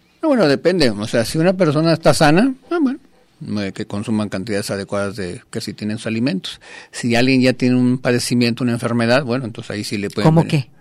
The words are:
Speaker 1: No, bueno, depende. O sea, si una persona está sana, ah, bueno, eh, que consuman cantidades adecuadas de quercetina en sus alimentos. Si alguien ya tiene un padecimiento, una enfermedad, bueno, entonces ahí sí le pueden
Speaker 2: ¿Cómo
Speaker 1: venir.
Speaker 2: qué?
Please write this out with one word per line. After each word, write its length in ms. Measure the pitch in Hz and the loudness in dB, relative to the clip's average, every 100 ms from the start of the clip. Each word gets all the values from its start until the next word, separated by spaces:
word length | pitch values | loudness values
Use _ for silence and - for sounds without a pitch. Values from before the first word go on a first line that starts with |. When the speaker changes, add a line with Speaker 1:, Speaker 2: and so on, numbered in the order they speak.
| _ _ | _ _
Speaker 1:
No, 60 | 320 | 0
bueno, 200 | 254 156 | 4 4
depende. 420 | 135 165 185 131 | 4 2 2 2
O 160 | 104 107 | 0 -2
sea, 180 | 123 | -2
si 140 | 110 160 | 0 0
una 140 | 175 | 2
persona 400 | 185 160 147 165 | 2 2 2 2
está 200 | 156 165 | 2 4
sana, 380 | 147 147 165 269 262 - | 4 6 4 4 -2 -4
ah, 80 | 339 | 0
bueno, 160 | 262 294 _ _ _ - 110 104 | 0 -2 _ _ _ -16 -8 -6
eh, 60 | 98 | -6
que 140 | 92 104 | -6 -8
consuman 420 | 101 104 107 104 | -6 -4 -2 -2
cantidades 420 | 101 92 101 - | -6 -4 -4 -4
adecuadas 420 | 101 98 101 101 | -6 -4 -4 -4
de 280 | 95 90 - _ | -6 -10 -10 _
quercetina 420 | 117 - 95 107 | -10 -10 -8 -8
en 60 | 107 | -6
sus 100 | 113 | -6
alimentos. 520 | 113 123 185 - - - - - | -4 -2 -4 -8 -16 -18 -20 -18
Si 240 | - 123 | -6 0
alguien 260 | 117 127 131 | 2 2 4
ya 100 | 127 | 2
tiene 240 | 123 123 127 | 2 0 2
un 220 | 123 127 | 2 0
padecimiento, 680 | 131 120 - 123 120 113 | 0 -2 0 0 0 0
una 80 | 123 | -2
enfermedad, 500 | 117 123 117 117 127 | -2 -2 -2 2 2
bueno, 200 | 131 123 | 0 -4
entonces 260 | 113 113 - | -6 -10 -10
ahí 140 | 104 | -8
sí 140 | 101 104 | -6 -6
le 120 | 98 | -6
pueden 160 | - 143 | 0 4
Speaker 2:
¿Cómo 160 | 165 | 4
Speaker 1:
venir. 220 | 151 156 | 2 0
Speaker 2:
qué? 60 | - - | -4 -10